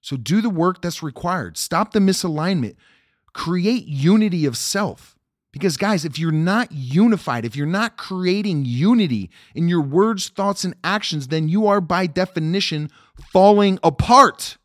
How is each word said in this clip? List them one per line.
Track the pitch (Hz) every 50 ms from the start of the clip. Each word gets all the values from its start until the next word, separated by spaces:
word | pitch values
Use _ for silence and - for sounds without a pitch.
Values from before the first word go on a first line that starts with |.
So | _ - 143
do | 131 113 127 165 214
the | 220 240
work | 196 160 165 180 185 -
that's | - 175 160 -
required. | - 151 127 - - 175 180 180 120 87 80 -
Stop | - - - 165 208 214
the | - 220
misalignment. | 196 190 185 - - 180 156 151 156 180 196 165 120 101 - _ _ _ _ _ _ _ _ _ _ _ _
Create | - - 165 175 180 175 208 247 240 -
unity | - 151 135 139 165 202 220 214 214 180 170 151
of | 139 120
self. | - - - - 196 208 160 98 - - _ _ _ _ _ _ _ _ _
Because, | _ 143 175 190 143
guys, | - 196 202 214 175 143
if | 147 135
you're | 151 165 165
not | 156 156 160 180 196 233 247 -
unified, | - 147 131 123 135 175 214 240 214 180 - - 123 117 113
if | 117 110
you're | 143 143
not | 151 175 196 220 220 _
creating | - - - 190 185 185 180 185 208 208 208 175 147 139
unity | 123 120 123 156 202 247 233 202 156 123 104 95 87 _ - _ _
in | _ - 170
your | 175 175 170
words, | 151 135 139 175 202 226 226 190 - -
thoughts, | _ - 196 196 202 -
and | - 185 - _ -
actions, | 170 196 214 202 - 170 151 135
then | 127 156 160 160 156
you | 170 208 214
are, | 208 202 208
by | 180 151 180 180 190
definition, | 175 143 180 185 185 _ 170 156 156 170 196 196 - 165 151 151 151 _ _ _ _ _ - - -
falling | _ 185 190 202 208 202 202 196 190 185
apart. | - 165 143 - - - 240 262 277 185 - - - - - _